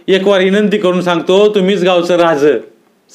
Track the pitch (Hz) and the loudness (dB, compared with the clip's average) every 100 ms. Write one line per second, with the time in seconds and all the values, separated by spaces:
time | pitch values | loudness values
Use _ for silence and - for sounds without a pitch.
0 | - 190 196 196 190 202 202 208 180 180 | -2 0 2 0 0 0 0 0 -2 -2
1 | 175 170 160 190 208 208 185 196 180 175 | -2 -2 0 2 2 0 0 0 0 0
2 | 170 170 170 147 147 113 - _ _ _ | 0 0 0 2 0 0 -6 _ _ _
3 | _ | _